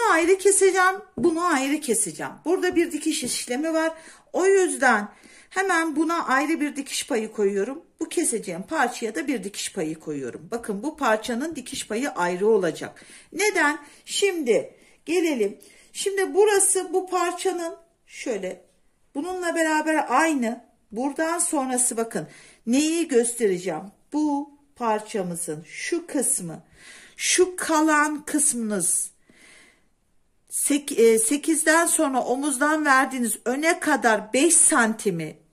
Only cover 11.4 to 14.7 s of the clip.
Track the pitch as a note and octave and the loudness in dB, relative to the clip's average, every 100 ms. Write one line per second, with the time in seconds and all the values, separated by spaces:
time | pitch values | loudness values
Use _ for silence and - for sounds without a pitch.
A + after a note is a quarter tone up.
11.4 | D#4 D#4 B3 C4+ - A3 F#3+ - F3 F3+ | -6 -8 -10 -10 -6 -4 -4 -2 -2 0
12.4 | G#3 A3 F3 D3+ A#2+ - - - - D4+ | 2 4 2 -4 -8 -14 -20 -20 -12 -2
13.4 | G#4 F#4+ D4 D#4+ - - - - G4 F4+ | 0 2 2 0 -6 -20 -10 0 0 2
14.4 | D4 F#3+ - | 2 2 0